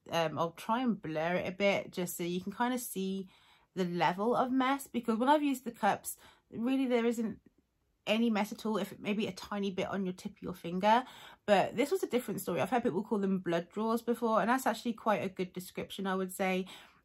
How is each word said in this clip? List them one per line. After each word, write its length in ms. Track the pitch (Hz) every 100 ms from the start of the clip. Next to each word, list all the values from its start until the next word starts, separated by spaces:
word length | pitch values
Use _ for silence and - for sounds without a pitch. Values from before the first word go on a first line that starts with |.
| -
Um, 260 | 170 160 147
I'll 140 | 170
try 280 | 165 - 226
and 220 | 254 196
blur 320 | 156 156 165
it 140 | 175 -
a 40 |
bit 380 | 185 202 185 -
just 260 | - 175 -
so 60 |
you 180 | 170 180
can 120 | 190
kind 200 | 202 240
of 80 | 254
see 480 | 247 190 190 190 185 _ _ _ _
the 100 | 175
level 500 | 180 175 160 180 214
of 180 | 190 254
mess, 340 | 262 254 277 -
because 320 | 240 240 220
when 100 | 254
I've 140 | 302
used 220 | 294 262
the 80 | -
cups, 440 | - 202 147 - - - _ _
really 340 | - 233 269 262
there 180 | 240
isn't 360 | 233 233 214 - - _ _ _ _ _ -
any 240 | 214 233
mess 220 | 208 208
at 120 | 226
all, 140 | 214 214
if 160 | 196 -
maybe 260 | - 208 196
a 60 |
tiny 400 | 185 - 208 202
bit 160 | 185 -
on 160 | 196
your 100 | 190
tip 180 | 185 -
of 100 | -
your 120 | -
finger. 500 | 185 170 185 202 233 262 - - - -
But 300 | 190 135 202
this 140 | 285
was 120 | 381
a 40 | -
different 320 | 233 233 190
story. 200 | - 165
I've 100 | -
heard 140 | 247
people 180 | - 170
call 160 | - 113
them 220 | 196 190
blood 280 | 180 170 170
draws 320 | 202 226 226
before, 380 | 233 233 233 214
and 80 | 196
that's 180 | 262 262
actually 280 | 226 247
quite 300 | 226 226 196
a 40 | 190
good 240 | 190 180
description, 540 | - 180 - - - 190
I 80 |
would 180 | 190 190
say. 320 | 185 190 185 185 - - _